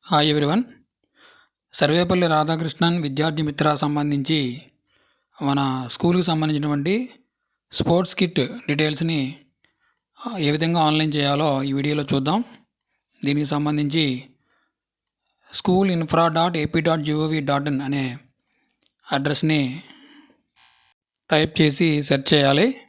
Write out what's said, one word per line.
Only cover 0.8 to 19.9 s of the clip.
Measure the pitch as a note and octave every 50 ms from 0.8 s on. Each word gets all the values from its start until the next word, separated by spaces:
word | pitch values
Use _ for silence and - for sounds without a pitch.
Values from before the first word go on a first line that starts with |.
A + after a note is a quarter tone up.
| _ _ _ _ _ _ _ _ - - _ _ _ _ _ _ _ _ -
సర్వేపల్లి | - - C#3+ D3+ E3+ F3+ F3 F#3 F3+ F3+
రాధాకృష్ణన్ | D#3+ D#3+ D3+ D3+ D#3 E3 D#3+ E3 D#3 - - E3+ E3+ E3+ F3
విద్యార్థి | D#3 C#3+ C3+ C#3 D3+ D#3+ D3+ D#3
మిత్ర | D#3+ D3+ C#3+ - D3+ D3+ D3+
సంబంధించి | C#3 - D3 D3 D3 D3 D3 D3 C#3+ C3+ - D#3+ D3+ C#3 B2 A#2+ C3+ - _ _ _ _ _ _ _ _ _ _ _ _ _ _ -
మన | D3+ C#3 C#3 C#3 C#3 C3+ C3 C3 B2+ A#2
స్కూల్కి | - - - E3+ F3 F#3 F3
సంబంధించినటువంటి | F3 E3 D#3 D#3 D#3 D3+ C#3+ D3 D3 D3 C#3+ C#3+ E3+ G3 A3+ B3+ B3+ - _ _ _ _ _ _ _ _ _ _ _
స్పోర్ట్స్ | - - - - E3+ F3 - - -
కిట్ | - F#3+ E3+ - E3
డీటెయిల్స్ని, | B2+ C3+ - - - - D3 D3 D#3 D3+ D3+ C#3+ E3 E3 E3 D3+ C3+ C3 D3 - _ _ _ _ _ _ _ _ _ _ _ _ _ _ _ - -
ఆ, | A#3+ A#3
ఏ | F#3+ D#3 D3
విధంగా | D3 D3+ E3 E3 E3+ E3+
ఆన్లైన్ | D#3 D3+ D3+ D#3 D#3 D#3 D3
చేయాలో | D3 C#3+ C#3 C#3+ C#3+ D#3+ D3+ C#3 C3+ C#3
ఈ | C#3 C3+
వీడియోలో | C#3 C#3 D3 D3 D3 C#3+
చూద్దాం. | C#3+ C#3 C#3 C3+ D3 F3 A3 A#3+ - - - _ _ _ _ _ _ _ _ _ _ _ _ -
దీనికి | C#3 C#3+ D3 D3+
సంబంధించి | C#3+ D3+ D3 D3 D3+ D3+ D3 D3 C#3+ C#3+ E3 D#3 C#3 B2+ B2+ - - _ _ _ _ _ _ _ _ _ _ _ _ _ _ _ _ _ _ _ _ _ _ _ - -
స్కూల్ | - - - F3+ F#3+ G3 F#3+
ఇన్ఫ్రా | F3+ E3+ E3 D3+ - E3 E3+
డాట్ | E3 D#3+ E3 E3 F3+ E3+
ఏపీ | D#3+ D3+ D#3 - E3
డాట్ | D#3 E3 D#3+ D#3+
జీఓవి | D3 D3+ D3+ D3+ D#3 D#3 D#3 D#3
డాట్ | C#3+ C3+ C#3+ C#3 C#3+
ఇన్ | D3+ C#3+ C3+
అనే | C#3 C3+ C#3+ C#3 C3+ B2+ B2 - _ _ _ _ _ _ - _ _ _ _ _ - _ _ _ _ -
అడ్రస్ని | D3 C#3 C#3 C#3+ D3 - - D#3 D#3 D3+ C#3 B2+ C3 E3+ - -